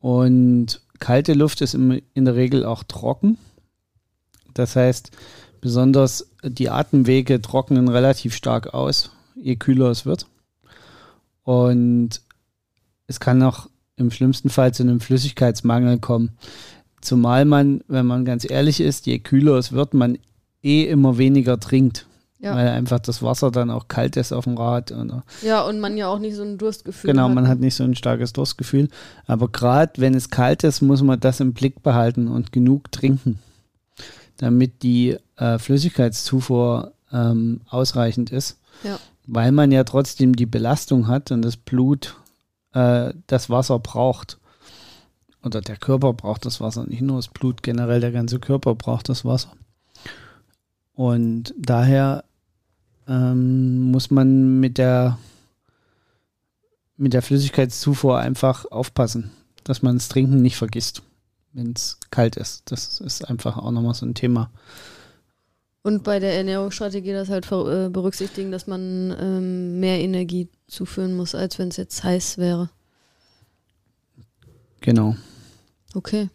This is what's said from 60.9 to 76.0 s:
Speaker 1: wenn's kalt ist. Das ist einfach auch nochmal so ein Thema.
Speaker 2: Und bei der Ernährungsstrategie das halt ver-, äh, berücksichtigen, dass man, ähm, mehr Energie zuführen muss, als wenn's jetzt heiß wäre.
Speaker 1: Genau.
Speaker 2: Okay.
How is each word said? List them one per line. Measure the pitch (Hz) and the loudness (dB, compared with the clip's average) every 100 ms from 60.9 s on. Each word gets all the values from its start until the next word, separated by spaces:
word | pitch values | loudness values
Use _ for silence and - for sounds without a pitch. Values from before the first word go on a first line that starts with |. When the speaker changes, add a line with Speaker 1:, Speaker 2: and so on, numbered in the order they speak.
| - _ _ _ _ _ | -10 _ _ _ _ _
Speaker 1:
wenn's | 127 117 117 - - - | -10 -8 -6 -8 -10 -8
kalt | - 117 107 | 0 0 0
ist. | - - - | -12 -14 -12
Das | 120 - - | -12 -10 -10
ist | 151 - - | -10 -10 -8
einfach | 120 120 117 | -6 -6 -8
auch | 117 | -6
nochmal | 117 117 | -4 -2
so | 120 | -4
ein | 120 | -6
Thema. | 120 123 120 113 - _ - - - - _ _ _ _ _ _ _ | -4 -2 0 -2 -10 _ -20 -20 -20 -20 _ _ _ _ _ _ _
Speaker 2:
Und | 208 208 | -4 -4
bei | 208 202 | -2 -2
der | 196 180 | -2 -4
Ernährungsstrategie | 190 190 196 - 208 196 190 | -4 -4 -6 -6 -8 -8 -8
das | 196 196 | -8 -6
halt | 196 - | -6 -4
ver-, | 190 175 170 185 | -4 -2 -2 -4
äh, | |
berücksichtigen, | 185 185 - 196 - 190 | -4 -6 -6 -10 -8 -10
dass | 185 190 | -10 -10
man, | 185 185 185 185 180 | -10 -8 -6 -6 -6
ähm, | 190 190 185 180 180 175 | -6 -4 -4 -6 -6 -4
mehr | 185 185 | -2 -2
Energie | 175 185 180 175 175 _ _ | -2 -4 -4 -6 -8 _ _
zuführen | - 185 - 185 185 | -12 -10 -6 -6 -4
muss, | 175 | -6
als | - 185 - | -6 -8 -6
wenn's | 185 175 | -8 -8
jetzt | 185 - | -10 -8
heiß | 180 180 180 - | -2 -2 -4 -4
wäre. | 180 175 175 _ _ _ _ _ _ _ _ _ _ _ _ _ _ _ _ _ _ _ _ _ | -2 -2 -6 _ _ _ _ _ _ _ _ _ _ _ _ _ _ _ _ _ _ _ _ _
Speaker 1:
Genau. | - 117 107 110 - - - _ _ _ _ | 0 2 2 -2 -10 -20 -20 _ _ _ _
Speaker 2:
Okay. | 196 | -14